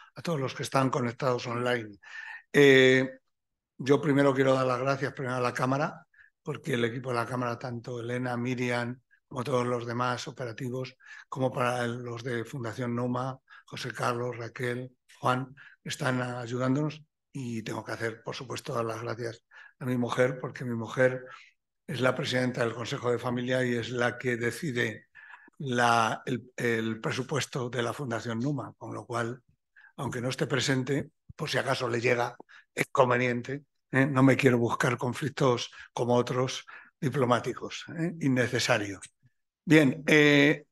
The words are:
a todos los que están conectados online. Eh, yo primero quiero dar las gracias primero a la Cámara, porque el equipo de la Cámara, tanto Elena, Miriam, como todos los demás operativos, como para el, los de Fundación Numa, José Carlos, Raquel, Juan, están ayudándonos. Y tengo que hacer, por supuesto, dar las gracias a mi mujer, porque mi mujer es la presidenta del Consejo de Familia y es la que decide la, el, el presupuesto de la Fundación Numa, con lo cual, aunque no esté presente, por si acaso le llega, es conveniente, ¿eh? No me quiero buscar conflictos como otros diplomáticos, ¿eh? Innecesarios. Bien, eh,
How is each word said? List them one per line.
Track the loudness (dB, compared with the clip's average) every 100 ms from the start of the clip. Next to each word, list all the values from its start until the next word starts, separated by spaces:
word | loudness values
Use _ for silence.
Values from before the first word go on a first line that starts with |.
| -20
a | -10
todos | -6 -4
los | -4
que | -6
están | -2 2 2
conectados | 2 -2 -2 -2 -2 -2
online. | -2 0 -2 -4 -14 -18 -16 -16 -16 0
Eh, | 6 10 10 10 8 4 -4 _ _ _ _ _ -2
yo | 2 4
primero | 4 4 4
quiero | 4 4
dar | 4 2
las | 0
gracias | 0 -2 -4
primero | -6 -6 -2
a |
la | -2
Cámara, | 0 0 0 -2 -6 _ _ _ _
porque | -12 -10 -4
el | -2
equipo | -2 -4 -4
de | -4
la | -2
Cámara, | -4 -4 -4
tanto | -8 -10 -10 -10
Elena, | -6 -6 -4 -4
Miriam, | -4 -2 -2 -2 -4 -8 _ _ -12
como | -8
todos | -2 -2 0
los | -4 -4
demás | -2 -2 -4 -8
operativos, | -10 -10 -8 -8 -6 -8 -14 -20 -20 -10
como | -2 0
para | 2 0 0 -2
el, | -4
los | -8 -8
de | -6 -6
Fundación | -6 -8 -8 -6 -4
Numa, | -2 -2 -4 -6 -10 _ -20
José | -16 -10 -8
Carlos, | -4 -2 -2 -4 -6
Raquel, | -10 -6 -4 -4 -8 _ _ -4
Juan, | 0 0 -2 -12 -20 _
están | -10 -4 -2 -2
ayudándonos. | -2 -6 -6 -2 0 2 0 -4 -16 _ _
Y | -10 -6 -6
tengo | -6 -8
que | -6
hacer, | -6 -6 -6
por | -10 -10
supuesto, | -10 -10 -6
dar | -4
las | -4 -4
gracias | -6 -6 -8 -10 _ -20 -20 -10
a | -4
mi | -2
mujer, | 0 2 2 0
porque | -8 -8
mi | -6 -6
mujer | -4 2 2 2 -8 -20 -20 _ _ _
es | -10 0
la | 0
presidenta | 0 0 0 0 0
del | -2
Consejo | -2 -6 -4 -2
de | -2
Familia | -2 -4 0 0
y | 0
es | -2 -2
la | -2 -2 -2
que | -2 -2
decide | -2 -4 -4 -2 -2 -4 _ -20 -20 -20 -20 -10
la, | -2 2 4 4 2 -2 -4
el, | -6 -6 -4
el | 0 0 -2 -4
presupuesto | -4 -4 -2 -4 -4 -6 -6
de | -4
la | -4
Fundación | -4 -6 -6 -4 -2
Numa, | -2 -4 -6 -12
con | -12
lo | -10
cual, | -6 -4 -4 -6 _ _ _ _ -20 -8
aunque | -6 -4
no | -4
esté | -4 -2
presente, | 0 0 0 0 -4 -6 _ -20
por | -10 -4
si | -2
acaso | -2 -2 -2
le | 0
llega, | 0 0 -2 -6 -20 -20 _
es | -6 0
conveniente, | 4 4 4 2 -2 -4 -10 -12 _ _
¿eh? | 2 4
No | 6
me | 6 8
quiero | 6 6
buscar | 2 2 0 0
conflictos | -2 -2 -4 2 2 2 -2 -12 -10
como | -4 2
otros | 2 2 0 -2 -4 -12 -20 -20 _
diplomáticos, | -4 0 2 2 0 -8 -10 -12 -10 -4
¿eh? | -4 -2
Innecesarios. | 0 2 2 0 0 0 -2 -10 -16 _ _ _ _ _
Bien, | 6 6 6 2 4
eh, | 6 8 8 6 2 -4